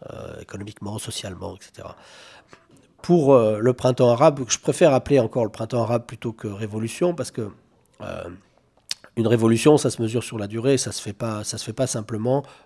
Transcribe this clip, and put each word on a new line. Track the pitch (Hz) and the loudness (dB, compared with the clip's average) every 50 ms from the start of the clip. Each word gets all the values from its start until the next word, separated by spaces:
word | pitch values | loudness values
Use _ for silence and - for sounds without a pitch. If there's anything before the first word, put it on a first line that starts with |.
| - - | -20 -18
euh, | - - - - - - | -16 -14 -14 -14 -14 -16
économiquement, | - - - 98 101 104 - - 104 98 107 110 | -16 -14 -14 -12 -12 -14 -14 -14 -12 -12 -10 -10
socialement, | - - - - - 101 90 87 90 95 92 | -10 -10 -10 -10 -10 -10 -12 -12 -12 -14 -14
et | 95 - | -16 -20
cetera. | - _ - - - - - - - - - - - - - _ _ - _ _ _ _ _ _ _ _ _ | -20 _ -20 -18 -18 -20 -20 -20 -20 -20 -20 -20 -20 -20 -20 _ _ -20 _ _ _ _ _ _ _ _ _
Pour, | - - 175 175 143 135 139 | 2 4 4 6 8 8 8
euh, | 123 113 107 110 104 | 8 6 4 2 2
le | 113 127 | 2 0
printemps | 127 - - 131 127 - 127 120 | 0 2 0 0 2 4 4 4
arabe, | 120 117 147 160 147 135 127 | 6 6 6 4 4 2 -4
je | - - - | -6 -6 -4
préfère | - - 147 - 185 156 135 | -2 -4 2 4 4 4 4
appeler | 127 - - 147 135 | 2 2 2 2 2
encore | 120 110 - 127 113 | 2 2 0 -2 -2
le | 104 | -2
printemps | - - 113 110 - 120 | -4 -8 -8 -4 -2 -2
arabe | 113 110 120 117 117 | 0 0 -2 -2 -4
plutôt | - 120 - - 120 | -6 -16 -10 -10 -10
que | 110 - - | -10 -8 -10
révolution, | 107 98 101 110 104 104 110 113 110 - - 175 180 170 | -10 -8 -8 -10 -8 -6 -6 -6 -8 -4 -2 -2 -2 -2
parce | 147 123 - | -4 -10 -10
que, | - 123 110 101 - _ _ _ _ _ _ _ _ _ | -8 -10 -10 -10 -12 _ _ _ _ _ _ _ _ _
euh, | - 87 87 85 85 87 90 98 _ _ _ _ _ _ _ _ _ - - - - - _ | -14 -12 -12 -12 -12 -14 -16 -18 _ _ _ _ _ _ _ _ _ -16 -16 -16 -16 -10 _
une | - 110 | -2 2
révolution, | 110 120 113 113 113 117 117 - 151 151 143 | 2 4 4 4 4 4 6 6 6 6 6
ça | - 131 | 4 0
se | - - | -4 -4
mesure | 113 110 113 120 | -6 -4 -4 -4
sur | - - - 110 | -6 -6 -8 -8
la | 101 | -8
durée, | 101 107 113 113 135 139 123 | -8 -8 -4 0 0 0 0
ça | - 120 | -2 -4
se | - - | -8 -10
fait | - 110 | -10 -10
pas, | 98 - 120 113 110 104 | -10 -8 -8 -8 -8 -8
ça | 104 - - 110 | -8 -10 -10 -10
se | - | -12
fait | - | -10
pas | 107 - 131 123 | -6 -6 -4 -4
simplement | - 117 107 - 117 104 110 123 131 143 139 - - _ _ | -4 -8 -8 -8 -8 -4 -2 -2 -2 -2 -4 -8 -18 _ _